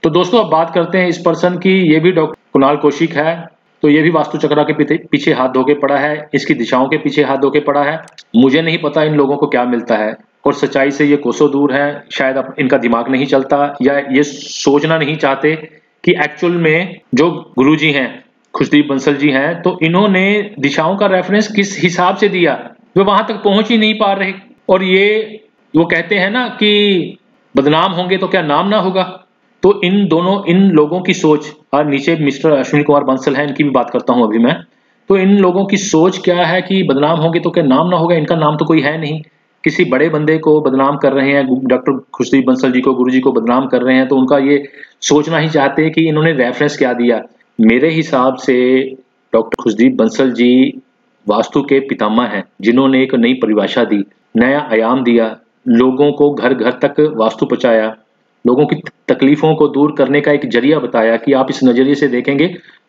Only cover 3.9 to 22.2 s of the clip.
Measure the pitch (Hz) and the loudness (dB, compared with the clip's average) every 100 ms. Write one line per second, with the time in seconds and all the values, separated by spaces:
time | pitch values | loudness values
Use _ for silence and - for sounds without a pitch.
3.9 | 147 156 165 147 151 151 147 147 151 143 | 2 2 0 -2 -2 0 0 0 -2 -2
4.9 | 156 - - - 127 131 131 131 147 139 | -2 -2 -2 0 0 0 0 0 0 0
5.9 | 139 147 151 151 139 - 143 113 127 135 | -2 -2 -4 -6 -6 -2 -4 0 0 0
6.9 | 151 151 139 135 135 139 143 147 143 143 | -2 -2 -2 0 0 0 0 0 -2 -2
7.9 | 160 - - - 113 131 143 160 165 151 | -4 -12 -20 -2 2 4 4 0 -2 -2
8.9 | 151 156 151 139 143 147 127 123 120 - | 0 0 2 0 0 -2 -2 -2 -4 -2
9.9 | 110 107 113 _ _ - 139 - 139 135 | -2 -2 -6 _ _ -4 -2 -2 0 -2
10.9 | 139 147 143 127 117 151 139 143 135 143 | 0 2 2 0 0 2 2 0 0 -2
11.9 | 143 - - 135 135 131 - 131 135 117 | -6 -12 -4 -2 -2 -6 -4 0 0 0
12.9 | 117 120 131 135 135 131 143 143 - 127 | -2 -2 -2 0 0 0 0 -2 0 0
13.9 | 143 135 131 147 - - - - 143 156 | 0 0 0 0 -4 -14 -4 0 0 0
14.9 | 165 143 156 143 135 151 156 - _ _ | -2 -2 -2 -2 0 -2 -2 -10 _ _
15.9 | _ - 175 147 - 175 175 165 156 180 | _ -2 0 -2 -2 -2 0 0 0 -2
16.9 | - _ 120 165 147 - - 135 156 147 | -12 _ 0 0 0 -10 0 2 2 2
17.9 | 143 123 - _ _ _ - 147 147 143 | 0 -4 -8 _ _ _ -6 0 2 2
18.9 | 135 139 139 143 131 143 170 180 180 160 | 0 0 0 0 0 -2 -2 -4 -2 0
19.9 | 175 208 185 196 208 208 - 135 143 160 | 2 2 2 2 0 -4 -4 -4 -2 -2
20.9 | 196 202 185 180 202 208 - 196 - 180 | 0 0 0 0 0 0 -2 -4 -2 -2
21.9 | 175 180 196 | 0 -2 0